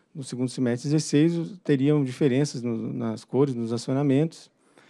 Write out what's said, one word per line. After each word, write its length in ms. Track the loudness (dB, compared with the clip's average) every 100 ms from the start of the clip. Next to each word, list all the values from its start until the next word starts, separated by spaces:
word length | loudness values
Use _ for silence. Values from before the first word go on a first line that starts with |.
| _
no 100 | -14
segundo 260 | -10 -4 -4
semestre 400 | -2 -2 0 0
de 60 | 0
dezesseis, 640 | 2 2 4 2 -4 -8
teriam 400 | 0 2 4 2
diferenças 600 | 0 0 2 2 0 -2
no, 280 | -6 -4 -6
nas 320 | -6 -6 -6
cores, 300 | -4 0 0
nos 180 | 0 -4
acionamentos, 760 | -4 -2 -2 2 2 2 -2 -18 _ _ _ _